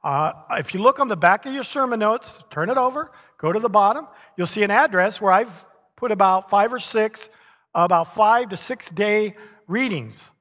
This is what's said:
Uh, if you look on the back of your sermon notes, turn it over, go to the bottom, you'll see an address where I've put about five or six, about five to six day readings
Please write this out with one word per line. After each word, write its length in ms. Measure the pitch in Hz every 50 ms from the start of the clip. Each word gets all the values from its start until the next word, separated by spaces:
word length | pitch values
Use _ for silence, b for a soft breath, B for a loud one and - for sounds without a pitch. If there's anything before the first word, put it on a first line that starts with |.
| _
Uh, 300 | 151 143 139 151 160 - - - _ -
if 200 | - 156 - -
you 80 | 185
look 180 | 208 247 269 -
on 80 | 277 247
the 80 | 214
back 280 | 165 - 175 190 214 -
of 80 | 277 262
your 100 | 277 240
sermon 380 | - - 285 269 254 233 226
notes, 420 | 214 214 220 262 - - - - - _
turn 200 | - 147 160 190
it 80 | 254 269
over, 320 | 247 254 262 294 320 - b b b b b
go 160 | _ - 156 175
to 80 | 220
the 80 | 226 233
bottom, 400 | 190 208 202 202 233 294 320 - B B B B B
you'll 100 | - 175
see 160 | 170 - 214 208
an 80 | 202
address 500 | 202 226 285 320 208 185 180 208 208 -
where 120 | 214 196 185
I've 360 | 196 233 240 175 - - _ _ _ _ _ _
put 160 | _ - 240 214
about 360 | 185 196 190 185 190 190 -
five 240 | - 202 202 226 247
or 60 | 247
six, 500 | - - - 220 214 220 220 - - - b b b b b b b b _
about 400 | 165 175 180 180 170 170 165 -
five 340 | 220 214 208 220 240 247 214
to 80 | 190
six 320 | 175 - - 262 220 - -
day 480 | 170 160 202 208 208 214 214 208 - B B B B B B
readings 640 | - 170 233 262 254 202 147 117 110 - - - - _ _